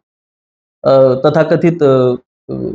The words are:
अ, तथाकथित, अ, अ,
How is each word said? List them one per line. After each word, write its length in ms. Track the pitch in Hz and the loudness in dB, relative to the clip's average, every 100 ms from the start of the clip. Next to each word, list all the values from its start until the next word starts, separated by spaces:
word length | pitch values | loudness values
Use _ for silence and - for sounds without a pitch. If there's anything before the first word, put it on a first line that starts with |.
| _ _ _ _ _ _ _ _ | _ _ _ _ _ _ _ _
अ, 360 | 135 135 131 131 151 | 0 2 2 2 0
तथाकथित, 540 | 160 156 165 170 165 | 0 0 0 0 0
अ, 320 | 143 131 127 123 _ _ - | 0 2 0 -4 _ _ -16
अ, 20 | 131 90 | -12 -12